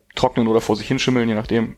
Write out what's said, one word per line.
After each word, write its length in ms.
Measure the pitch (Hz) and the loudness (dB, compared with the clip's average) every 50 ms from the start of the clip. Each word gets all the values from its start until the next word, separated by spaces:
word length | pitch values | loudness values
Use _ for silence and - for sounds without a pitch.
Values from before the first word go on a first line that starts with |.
| _ _ - | _ _ -4
trocknen 320 | - - 127 - 131 117 | -2 -2 0 0 0 0
oder 140 | 110 110 113 | 2 2 2
vor 140 | - - 113 | 2 2 -2
sich 120 | 101 104 | -2 0
hinschimmeln, 400 | - 135 131 - 135 127 123 117 | -4 -2 -2 0 0 2 2 2
je 60 | 113 110 | 0 0
nachdem. 440 | 107 117 - 113 117 113 120 - | -2 -2 0 0 0 0 -2 -8